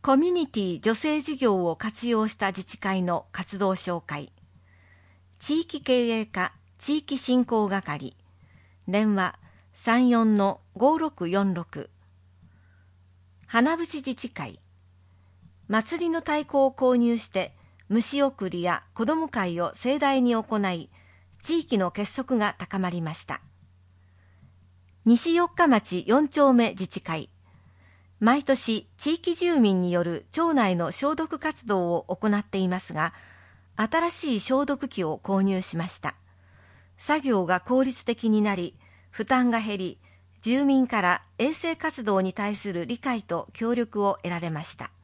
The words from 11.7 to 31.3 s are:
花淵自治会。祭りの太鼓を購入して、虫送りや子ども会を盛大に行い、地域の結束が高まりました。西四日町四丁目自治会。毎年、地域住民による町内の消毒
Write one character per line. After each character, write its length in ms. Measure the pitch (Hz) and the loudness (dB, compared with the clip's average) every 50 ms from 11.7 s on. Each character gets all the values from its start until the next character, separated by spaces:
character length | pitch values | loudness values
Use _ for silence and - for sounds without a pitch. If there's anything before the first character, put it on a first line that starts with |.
| - 156 - - _ _ _ _ _ _ _ _ _ _ - - _ _ _ _ _ _ _ _ _ _ _ _ _ _ _ _ _ _ - | -12 -14 -14 -14 _ _ _ _ _ _ _ _ _ _ -20 -20 _ _ _ _ _ _ _ _ _ _ _ _ _ _ _ _ _ _ -16
花 300 | - - 233 240 302 330 | -2 2 2 4 4 2
淵 220 | 330 339 - - 294 | 0 -2 -6 -6 -8
自 160 | 262 269 247 | -6 -6 -8
治 160 | - - 240 | -6 -8 -10
会。 280 | _ - 147 113 92 - _ _ _ _ _ _ _ _ _ _ _ _ _ _ _ _ - - _ _ - - | _ -8 -8 -8 -8 -16 _ _ _ _ _ _ _ _ _ _ _ _ _ _ _ _ -20 -20 _ _ -6 -2
祭 380 | 202 220 220 - 330 330 349 | -2 -2 0 -2 -4 -2 -2
り 40 | 339 | 0
の 80 | 320 330 | -2 -2
太 200 | 330 - 294 302 | -2 -2 -2 -2
鼓 180 | 294 - - | -2 0 2
を 140 | 277 269 269 | 2 2 2
購 260 | 269 - 262 254 254 | 2 2 2 2 4
入 220 | 240 240 233 233 226 | 4 4 2 2 0
し 100 | - - | -4 -4
て、 260 | - 190 180 - - - - _ _ - - - | -4 -4 -4 -4 -10 -20 -20 _ _ -20 -6 0
虫 340 | 196 226 226 - 277 285 | 0 0 0 0 0 0
送 280 | 277 269 277 - 202 185 | 0 0 0 -4 -8 -6
り 120 | 165 175 | -4 -2
や 200 | 170 180 170 - - _ _ | -2 -2 -2 -2 -6 _ _
子 100 | - 226 | -4 -2
ど 100 | 233 320 | 0 0
も 140 | 320 320 302 | -2 -2 -4
会 320 | - 240 190 180 165 170 | -4 -4 -4 -2 -2 -2
を 100 | 175 - - | -4 -4 -4
盛 260 | - - 247 277 302 | -4 -2 -2 0 2
大 200 | 294 277 269 262 | 2 2 2 4
に 140 | 247 240 233 | 2 2 2
行 240 | 226 220 - 220 214 202 190 | 0 -2 -2 -2 -2 0 -2
い、 180 | 180 165 - - - - - _ _ _ _ _ - - | -2 -6 -8 -14 -20 -20 -20 _ _ _ _ _ -20 -14
地 180 | - - 330 339 | -6 -2 -2 -2
域 180 | 294 - 254 240 | 0 0 0 2
の 140 | 185 175 | 2 0
結 240 | - 208 208 - - | -2 -4 -6 -6 -6
束 200 | - 254 - 262 | -8 -4 -2 0
が 200 | 226 208 202 - _ | 0 0 -2 -4 _
高 220 | 185 - - 190 | -12 -6 -4 -4
ま 100 | 190 180 | -4 -2
り 120 | 170 175 | -4 -4
ま 120 | 165 156 160 | -6 -6 -8
し 100 | - - | -8 -8
た。 160 | - 131 - - - _ _ - _ _ _ _ _ _ _ _ _ _ _ _ _ _ _ - - _ _ _ _ _ _ _ _ _ _ _ | -10 -12 -12 -12 -20 _ _ -20 _ _ _ _ _ _ _ _ _ _ _ _ _ _ _ -20 -20 _ _ _ _ _ _ _ _ _ _ _
西 300 | 226 240 233 - 330 330 | 4 6 6 4 2 4
四 140 | 339 349 339 | 4 2 2
日 180 | - - 349 | 4 4 4
町 380 | 302 254 208 - - 180 180 - | 6 6 4 2 -2 -6 -4 0
四 220 | - 220 277 302 277 | 2 4 4 4 2
丁 240 | - 302 285 277 | 4 4 6 6
目 180 | 254 233 233 214 | 8 6 4 2
自 180 | - 196 190 - | -2 -6 -8 -8
治 120 | - 190 | -8 -10
会。 300 | - - 165 160 139 - _ _ _ _ _ - _ - _ _ _ _ _ _ _ _ _ _ | -6 -6 -6 -6 -8 -12 _ _ _ _ _ -20 _ -20 _ _ _ _ _ _ _ _ _ _
毎 220 | 208 226 254 294 | 2 4 4 2
年、 440 | 277 - 269 254 - - 226 208 - _ _ | 2 0 0 0 2 -2 -2 -4 -4 _ _
地 180 | - - 285 330 | -6 -2 -2 -2
域 200 | 330 - 349 339 | -2 -2 -4 -2
住 260 | - 349 349 339 285 | 0 0 2 4 4
民 200 | 226 202 190 185 | 4 4 4 2
に 120 | 180 175 | 0 0
よ 120 | 175 175 175 | 0 0 0
る 220 | 170 170 - - _ | -2 -4 -6 -8 _
町 220 | - 311 339 339 | -2 0 0 2
内 240 | 320 269 220 190 185 | 2 2 2 2 0
の 160 | 170 170 156 | 0 -2 -4
消 220 | 175 - 269 285 311 | -4 -2 -2 -2 -2
毒 240 | - 320 302 | -2 -4 -6